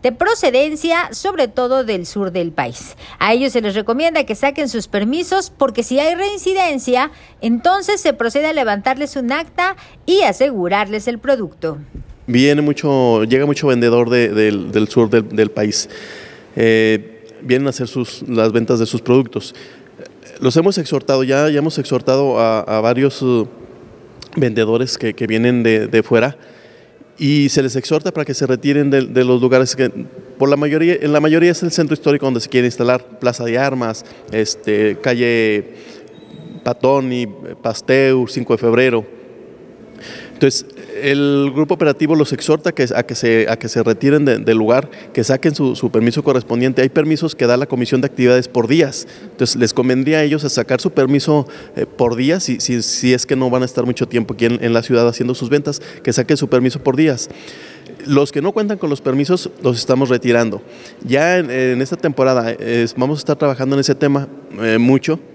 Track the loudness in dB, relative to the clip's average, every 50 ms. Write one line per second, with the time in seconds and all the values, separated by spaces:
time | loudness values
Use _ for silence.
0 | 0 -2 -2 0 0 0 0 2 0 2 2 2 2 2 -2 -4 -2 -2 0 0
1 | -2 -4 -8 -6 -6 -6 -2 0 -2 -2 0 -2 -2 0 0 -2 0 -2 -4 -4
2 | -6 -8 -6 -6 -6 -4 -2 -4 -4 -4 -4 -6 -6 -6 -8 -12 -16 -18 -18 -20
3 | -20 -20 -8 -4 0 2 2 2 2 0 -2 -2 -2 -2 -4 -4 -2 -2 -2 0
4 | 0 0 0 0 -2 -2 -4 -2 -2 -2 -2 -2 -4 -4 -4 -6 -8 -4 -4 -2
5 | -2 0 -2 -2 -2 0 -2 -2 -2 -4 -2 -2 -2 0 0 -2 -4 0 0 0
6 | 0 0 0 0 -2 -4 -4 -4 -4 -2 0 0 0 0 0 -4 -2 0 0 0
7 | 0 -2 -4 -14 -20 -20 -20 _ -2 -2 -2 2 2 2 2 2 0 0 -2 0
8 | 0 0 0 0 -2 -2 0 0 0 0 0 0 0 0 -2 -2 0 -2 -2 -2
9 | -4 -6 -6 -6 -4 -4 -4 -4 -6 -8 -4 -2 -2 -2 -2 -6 -14 -20 -20 -16
10 | -2 2 2 4 4 2 2 2 0 0 0 0 -2 0 0 0 -2 -2 -4 -6
11 | -4 -6 -6 -6 0 0 0 0 0 -8 -10 _ -8 -6 -6 -6 -12 -16 -16 -16
12 | -16 -16 -20 -20 -10 -2 2 4 4 4 4 4 2 0 -2 0 0 0 2 4
13 | 4 4 4 4 2 2 2 2 2 2 -2 0 2 2 2 4 4 4 4 4
14 | 4 4 4 2 2 2 2 2 2 2 2 0 -4 -2 0 0 0 0 2 2
15 | 2 4 2 0 0 0 0 0 0 0 0 -4 -4 -2 -2 -4 -6 -8 -12 -18
16 | -18 -18 -18 -18 -18 -20 -20 -20 -20 -14 -4 0 2 2 4 4 4 2 2 0
17 | -2 -8 -20 -20 -20 -20 -20 -18 -4 -2 0 0 0 -2 -4 -4 -8 -6 -4 -6
18 | -6 -6 -8 -14 -10 -4 0 2 2 2 2 0 0 2 0 0 0 -2 -2 -6
19 | 0 2 2 2 2 0 -4 -10 -10 -10 -18 -18 -20 -20 -20 -20 -20 -20 -20 -20
20 | -20 -20 -20 -20 -20 -20 -14 -2 0 2 2 4 2 2 0 0 -4 -2 -4 -4
21 | 0 0 0 0 2 2 2 2 2 2 0 0 -2 -2 -2 -4 -4 -2 -2 -2
22 | 0 0 0 2 2 2 2 2 2 2 2 0 -2 -2 -2 0 2 2 2 2
23 | 0 0 0 0 0 0 2 2 0 -2 -8 -18 -20 -20 -20 -20 -20 -20 -20 -20
24 | -20 -20 -20 -20 -20 -10 -2 0 0 0 2 0 0 2 2 0 0 -2 -4 -4
25 | -4 -6 -4 -4 -4 -2 0 2 2 2 2 2 2 2 2 2 0 2 2 0
26 | 2 4 2 2 2 0 -4 -8 -20 -20 -20 -20 -20 -20 -20 -20 -20 _ _ -20
27 | -20 _ _ -4 0 2 2 4 2 2 2 0 0 0 -2 -4 -4 -2 -2 -2
28 | -2 -2 -4 -4 -4 -4 -4 -4 0 0 0 0 2 0 2 2 2 2 2 2
29 | 0 2 2 2 4 4 4 4 4 4 4 4 4 2 0 -2 -2 -2 -2 -6
30 | -12 -12 -14 -20 -20 -20 -4 -2 2 2 2 2 0 0 0 2 2 2 0 0
31 | 0 0 2 2 2 4 4 4 4 4 2 2 -2 -4 0 0 0 0 0 -2
32 | 0 0 0 2 2 0 -2 -2 -4 0 0 2 2 2 0 0 0 2 2 0
33 | -2 -8 -16 -4 -2 -2 -2 -2 -4 -2 0 0 0 0 -2 -2 -4 -4 -6 -8
34 | -12 -20 -20 -20 -18 -6 -2 -2 -2 -2 -4 -8 -4 -2 0 2 2 0 0 -2
35 | -2 -2 0 0 0 0 2 2 2 2 0 -2 -4 -6 -14 -20 -20 -20 -20 -20
36 | -20 -20 -20 -20 -20 -20 -20 -20 -20 -18 -18 -8 -6 -6 -6 0 2 2 2 2
37 | 0 -2 -4 -4 -6 -6 -8 -14 -16 -16 -16 -8 -6 -6 -6 -6 -2 2 2 4
38 | 4 4 4 2 0 -2 -4 -8 -2 -2 -2 0 2 2 2 4 4 2 2 0
39 | -4 -6 -16 -20 -20 -20 -20 -20 -20 -20 -20 -20 -20 -20 -20 -20 -20 -20 -20 -20
40 | -20 -18 -18 -18 -18 -20 -4 0 0 0 0 0 -8 -10 -18 -20 -18 -14 -12 -6
41 | -2 0 0 2 2 2 2 2 0 0 0 -2 0 0 0 0 2 0 2 2
42 | 2 2 2 2 2 0 -2 -6 0 0 0 0 0 -4 -2 0 -2 0 0 -2
43 | -2 -2 -4 -2 0 2 2 4 2 2 -2 -4 -4 -6 -2 -2 0 0 0 0
44 | 2 2 2 4 2 2 0 0 2 2 2 2 4 4 2 2 2 -2 -10 -20
45 | -20 -8 -4 -4 0 0 0 0 2 -2 0 0 -2 -2 -2 -2 -4 0 0 2
46 | 0 2 0 0 0 0 0 0 0 -2 -2 0 0 0 2 2 0 0 2 0
47 | 0 0 0 -2 -2 -6 -4 -2 0 2 2 2 0 -2 -4 -4 -2 0 0 0
48 | -2 -2 -2 2 2 4 4 4 2 0 -2 -2 0 2 2 2 2 2 0 -10
49 | -12 -14 -18 -20 -20 -20 -4 -4 -2 -2 0 0 0 0 2 0 0 2 2 0
50 | 0 0 2 2 2 2 0 -2 -2 -2 -2 -4 -2 -2 -2 -2 -2 -2 0 0
51 | 2 2 2 0 2 2 2 2 0 -2 -8 -20 -20 -16 -6 -6 -6 -6 -2 0
52 | 0 0 0 0 0 0 0 -2 -2 -4 -4 -4 -2 -4 -2 -2 -4 -4 -6 -2
53 | 0 2 2 2 0 -2 -2 0 0 0 0 0 -2 -2 -2 -2 -2 -2 -2 -2
54 | -4 -2 -2 -2 -2 -2 -2 0 0 0 0 0 0 0 0 0 0 2 2 4
55 | 4 2 2 0 -2 -4 -2 -4 -2 0 0 0 0 -2 -6 -8 -10 -16 -20 -8
56 | -4 -2 0 0 2 0 0 0 0 2 2 2 2 2 -2 -2 -2 -2 0 2
57 | 2 2 0 -2 -6 -12 -14 -20 -20 -20 -20 -20 -20 -20 -20 -20 -20 -20 -20 -16
58 | -4 0 2 2 2 2 -2 -4 -2 -2 -2 -2 -2 -2 -4 -4 -2 -4 -4 -2
59 | -2 -2 0 0 2 0 0 -2 -2 -6 -12 -2 -2 -2 0 0 0 0 2 2
60 | 2 2 0 0 2 2 2 4 2 2 -2 -6 -10 -14 -20 -20 -20 -20 -20 -14
61 | -6 -2 0 2 2 2 2 0 0 -2 -2 0 0 0 0 0 -2 -2 -4 -4
62 | -4 -4 0 2 2 2 2 2 0 -2 -4 -6 -4 -2 0 0 0 0 0 -2
63 | -2 -2 -2 -4 -2 -2 -2 0 2 0 0 0 -2 -2 0 0 2 0 0 2
64 | 2 2 2 0 -2 -4 -12 -18 -20 -18 -10 -4 -2 0 2 4 4 4 4 2
65 | 2 -2 -6 -6 -6 -16 _